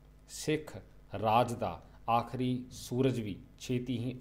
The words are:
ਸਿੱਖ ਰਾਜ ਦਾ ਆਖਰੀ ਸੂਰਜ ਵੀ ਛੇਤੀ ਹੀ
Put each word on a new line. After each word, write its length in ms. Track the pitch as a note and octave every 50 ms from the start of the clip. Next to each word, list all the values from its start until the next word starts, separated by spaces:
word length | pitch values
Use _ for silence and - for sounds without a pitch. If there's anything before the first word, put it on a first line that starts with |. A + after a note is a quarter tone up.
| - - - - - -
ਸਿੱਖ 480 | - - - D3+ D#3 D3+ D3+ - - G2 - - - - - - - G2+
ਰਾਜ 300 | G#2+ A2 A2 A#2+ B2 A#2 A#2+
ਦਾ 280 | F#2+ G#2+ F2+ E2+ - - - - - - A#2
ਆਖਰੀ 540 | A#2 A#2 A#2 - - A#2+ B2+ B2+ B2+ B2 - -
ਸੂਰਜ 500 | - - - - B2+ B2 C3+ C3 A#2+ A#2+
ਵੀ 200 | G#2 G#2 F2 - - - - -
ਛੇਤੀ 400 | - - B2+ A#2+ B2 C3 B2 A2
ਹੀ 200 | A#2 B2+ B2 -